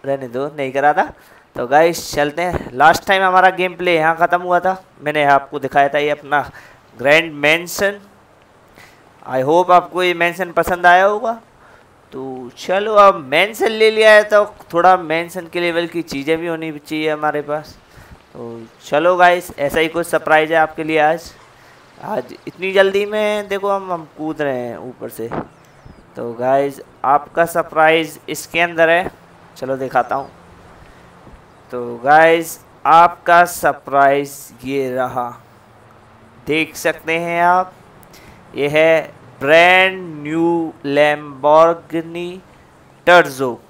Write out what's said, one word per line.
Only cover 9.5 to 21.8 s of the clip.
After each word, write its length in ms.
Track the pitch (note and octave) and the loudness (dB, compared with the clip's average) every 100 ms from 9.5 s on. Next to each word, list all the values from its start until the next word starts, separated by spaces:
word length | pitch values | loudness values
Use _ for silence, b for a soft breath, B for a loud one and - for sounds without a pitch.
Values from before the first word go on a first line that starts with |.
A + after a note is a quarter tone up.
| E3+ F3+ | 0 4
आपको 320 | F3+ F3+ F3 | 4 2 -4
ये 100 | F3+ | -2
mansion 380 | E3+ E3+ F3 F3+ | 0 -4 -4 -4
पसंद 340 | E3 E3 F3 F3 | -4 -2 2 4
आया 180 | F3+ | 6
होगा। 280 | G3 G#3 A#3 A#3 _ _ b b b _ _ | 4 0 -6 -8 _ _ b b b _ _
तो 380 | C3 C3 B2+ B2 - | -14 -12 -14 -16 -14
चलो 360 | - F#3 G#3+ G#3 | -4 -4 0 4
अब 200 | G3 F3 | 4 2
mansion 460 | C3 D3+ G3+ A3+ A3+ | -2 0 0 -2 -4
ले 200 | A3 A3 | 2 2
लिया 220 | A3 A3 | 4 6
है 100 | G#3+ | 6
तो 200 | G#3+ G#3 G#3 - - | 6 0 0 -8 -6
थोड़ा 240 | E3+ F3+ F#3 | 2 4 2
mansion 500 | D#3+ D#3+ E3+ F#3 E3 | 0 -6 -6 -12 -8
के 80 | E3+ | -4
लेवल 260 | F3 E3+ E3+ | -2 -2 -4
की 160 | E3+ | -8
चीज़ें 320 | D#3+ C#3 C#3 E3 | -8 -8 -4 -2
भी 80 | E3+ | -2
होनी 240 | D#3+ D#3+ | -6 -8
चाहिए 380 | D3 D3 D#3 D#3 | -12 -10 -4 -4
हमारे 320 | D3+ D3+ D3 | -2 -2 -4
पास। 340 | C#3+ D3+ D3 - b b b b _ | -6 -8 -10 -20 b b b b _
तो 280 | - A#2 A#2 A2+ _ | -18 -16 -16 -20 _
चलो 320 | - D3 E3+ F3+ | -4 0 2 4
guys, 360 | F3+ F3+ E3+ - | 4 2 -4 -6
ऐसा 220 | C#3+ D#3+ | -4 -2
ही 80 | D#3+ | -2
कुछ 180 | E3 E3 | -4 -4
surprise 460 | D#3+ D#3+ D#3 D#3 | -4 2 2 2
है 60 | D#3+ | 0
आपके 260 | D#3 D#3 | 0 -2
लिए 140 | D#3 D#3 | -4 0
आज। 320 | D3+ E3+ - - b b b b | 0 0 -8 -20 b b b b